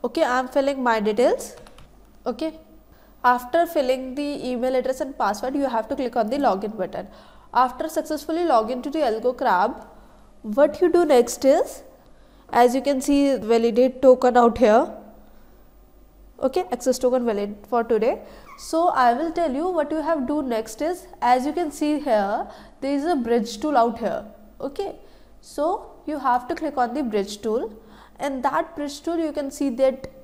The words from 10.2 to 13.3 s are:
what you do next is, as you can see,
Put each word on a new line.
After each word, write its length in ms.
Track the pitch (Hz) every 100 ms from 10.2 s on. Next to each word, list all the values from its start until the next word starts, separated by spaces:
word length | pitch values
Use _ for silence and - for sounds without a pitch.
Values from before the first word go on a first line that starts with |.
| - -
what 380 | 220 214 302 294
you 100 | 359
do 140 | 349
next 400 | 330 254 240 -
is, 400 | 269 311 539 - - - - - - - -
as 220 | - 240
you 60 | 262
can 200 | 269 269
see, 360 | 269 285 285